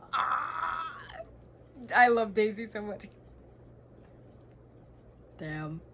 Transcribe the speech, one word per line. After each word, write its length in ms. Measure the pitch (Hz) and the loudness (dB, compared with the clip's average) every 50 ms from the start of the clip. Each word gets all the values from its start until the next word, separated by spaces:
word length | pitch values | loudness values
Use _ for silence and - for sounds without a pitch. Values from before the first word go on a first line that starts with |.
| - - | -18 -6
Ah! 920 | - - - - - - - - - - - - - - - - - - - - - - - - - - - - - - - - - - 247 226 - | -2 -2 0 0 0 -2 -2 -4 -6 -6 -4 -4 -4 -4 -6 -8 -10 -12 -14 -14 -14 -14 -16 -16 -18 -20 -20 -20 -20 -20 -20 -20 -18 -18 -12 -2 6
I 120 | 208 247 | 8 8
love 260 | 247 240 233 226 214 196 | 8 8 6 4 2 2
Daisy 340 | 214 214 214 220 196 233 | 2 2 2 2 -2 -8
so 140 | 220 - 220 | -8 -8 -8
much. 260 | 208 208 202 - - - - - - - - - - - - - - - - - - - - - - - - - - - - - - - - - - - - - - - - - - - - - - - - | -8 -8 -8 -10 -10 -14 -16 -18 -20 -20 -20 -20 -20 -20 -20 -20 -20 -20 -20 -20 -20 -20 -20 -20 -20 -20 -20 -20 -20 -20 -20 -20 -20 -20 -20 -20 -20 -20 -20 -20 -20 -20 -20 -20 -20 -20 -20 -20 -20 -20 -16
Damn. 440 | - 170 156 151 156 156 151 156 165 - - | -12 -10 -8 -6 -6 -6 -6 -8 -10 -12 -14